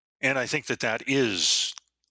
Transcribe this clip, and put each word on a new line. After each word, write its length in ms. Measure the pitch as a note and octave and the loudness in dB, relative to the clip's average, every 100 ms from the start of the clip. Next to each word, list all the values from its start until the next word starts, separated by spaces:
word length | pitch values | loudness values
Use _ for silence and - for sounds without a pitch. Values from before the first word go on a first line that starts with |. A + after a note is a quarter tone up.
| _ _ | _ _
And 180 | C3 C3+ | -2 0
I 80 | A#2 | 0
think 200 | D3+ - | -2 -2
that 140 | A#2 | -2
that 220 | A#2+ A2+ - | -2 -2 0
is 680 | C#3 A#2+ F2+ E2 - - - - _ _ | 2 2 2 2 2 0 -6 -18 _ _